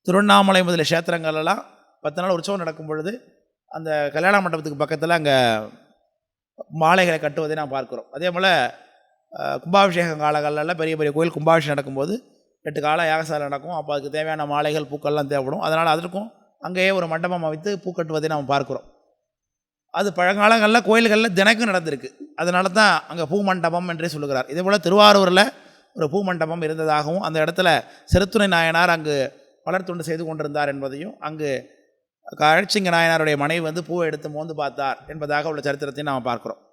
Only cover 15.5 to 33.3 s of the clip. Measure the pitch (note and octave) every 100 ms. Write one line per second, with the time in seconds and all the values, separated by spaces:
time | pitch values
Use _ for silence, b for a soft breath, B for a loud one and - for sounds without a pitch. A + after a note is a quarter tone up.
15.5 | E3+ D#3 D#3+ E3 D#3 F3 F#3+ A3+ _ _
16.5 | _ E3 F3+ F#3+ F#3+ E3+ D#3+ F3+ F3+ D#3+
17.5 | D#3 F#3+ G3 F#3 F3 D#3+ D#3 D#3 D3+ C3+
18.5 | C#3 C3+ B2+ - _ _ _ _ _ _
19.5 | _ _ _ _ - G3+ F3 F3+ G3+ G#3
20.5 | A3+ G#3+ A#3 F#3 A3+ A#3 G#3+ A3+ F3+ G3+
21.5 | A3 A#3 F#3 D#3+ C#3 C3 _ - - E3+
22.5 | F3+ F#3+ F#3+ G#3 D#3+ - E3+ D3+ G3 G3
23.5 | F#3 E3 F3 F3+ E3 E3+ D3+ C#3+ C3 C3
24.5 | D3+ F#3 G3+ E3+ G3+ G#3 G3+ F#3 F#3 -
25.5 | - b b b - D3+ F3+ F#3+ F3 D#3+
26.5 | E3+ D#3 D#3+ D#3 D3+ D3+ F3+ E3+ D#3 D#3
27.5 | E3+ F3+ C#3 - B - F3+ G3 A3+ G3+
28.5 | E3+ E3 E3 F3 E3 D3+ C#3+ B2+ - _
29.5 | _ - F#3 F#3 F3 D#3+ D#3+ D#3+ D#3 D3+
30.5 | D3 C#3+ C#3 C3+ C#3 F#3+ - D3+ D#3 D3+
31.5 | B2+ A#2+ _ _ _ _ _ - - D3+
32.5 | D#3+ G3 G#3+ F#3 E3+ E3 D#3+ D#3